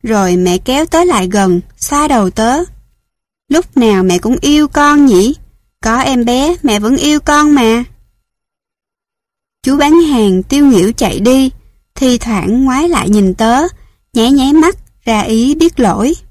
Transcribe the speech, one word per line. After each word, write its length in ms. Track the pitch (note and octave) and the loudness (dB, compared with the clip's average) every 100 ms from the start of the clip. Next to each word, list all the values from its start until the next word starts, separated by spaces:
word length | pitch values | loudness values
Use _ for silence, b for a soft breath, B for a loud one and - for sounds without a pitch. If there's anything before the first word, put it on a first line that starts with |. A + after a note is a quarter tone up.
Rồi 340 | A#3 G#3+ F#3 F3+ | -2 -2 0 0
mẹ 220 | F3+ F3+ | 0 -2
kéo 280 | - C4+ E4 | -2 -2 0
tớ 180 | E4 | 0
lại 240 | F4+ B3+ F#3 | 0 0 -2
gần, 320 | G3+ F#3+ F3+ - _ | 0 0 -2 -4 _
xoa 320 | - C#4+ D4 | -6 -2 0
đầu 220 | B3 F#3 | 0 -2
tớ: 340 | G3+ A3 C#4 F4+ - _ _ _ _ _ _ _ | -2 -2 -2 -6 -12 _ _ _ _ _ _ _
"Lúc 280 | D#4 - - | -4 0 0
nào 260 | A3+ G3 | 2 2
mẹ 160 | F#3 F3+ | 0 -2
cũng 180 | G#3+ B3 | -2 -2
yêu 280 | C#4 G3+ F#3+ | 0 0 0
con 380 | D4 D4 D4 C#4 | 0 2 4 4
nhỉ? 280 | F#3 A3 D4+ - _ _ _ | 4 0 -4 -14 _ _ _
Có 160 | A3 A#3 | -4 -2
em 260 | B3+ B3 | -2 -2
bé 320 | A#3 B3 D4 F4 | -2 -2 -2 -2
mẹ 180 | C#4+ G#3 | -2 -2
vẫn 160 | G#3+ C#4 | -2 -2
yêu 240 | D4 D4+ | 0 -2
con 340 | - D4 D4+ | 0 0 2
mà." 300 | C#4+ A3+ A#3 B3 - _ _ _ _ _ _ _ _ _ _ _ _ _ _ _ _ | 2 2 -2 -4 -18 _ _ _ _ _ _ _ _ _ _ _ _ _ _ _ _
Chú 140 | - C#4 | -4 0
bán 240 | C#4+ E4 | 2 2
hàng 420 | D#4+ B3+ G#3 F#3 | 2 2 0 0
tiêu 240 | - C#4 C#4+ | -2 2 2
nghỉu 260 | G#3+ F#3+ | 4 0
chạy 280 | A3+ - - | -2 -4 -2
đi, 300 | G#3+ C4 C4 - _ _ _ | 0 2 0 -6 _ _ _
thi 240 | - C4 B3 | -4 -2 -2
thoảng 460 | A#3 G#3 D3+ A#3 | -4 -4 -2 0
ngoái 240 | C4+ B3+ E4+ | 0 0 -2
lại 200 | E4+ - | -2 0
nhìn 260 | G#3 F#3+ | 0 0
tớ, 280 | F#3 A3+ B3 F4 - - _ _ | 0 0 0 -2 -6 -20 _ _
nháy 200 | - A#3 | -2 2
nháy 200 | C#4 C4 | 2 2
mắt, 240 | D4+ D#4+ - - _ | 2 2 -2 -18 _
ra 160 | - A3 | -4 -4
ý 340 | - A3 B3 | -2 -2 0
biết 260 | D4 E4+ - | 0 0 2
lỗi. 340 | A3+ F#3+ A#3+ F4 - | -2 0 -2 -4 -10